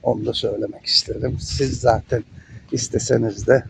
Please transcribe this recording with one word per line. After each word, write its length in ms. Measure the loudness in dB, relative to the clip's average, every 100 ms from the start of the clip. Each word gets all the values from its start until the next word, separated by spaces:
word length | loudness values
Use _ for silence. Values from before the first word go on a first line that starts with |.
Onu 240 | 0 0 -2
da 60 |
söylemek 540 | -2 -4 -2 -6 -8 0
isterim. 500 | 0 0 -4 -2 -4
Siz 400 | -4 -2 -2 2
zaten 440 | 2 2 0 -4 -4 -18 -20 -20 -6
isteseniz 720 | -4 -2 -2 2 2 2 -2 4
de 180 | 4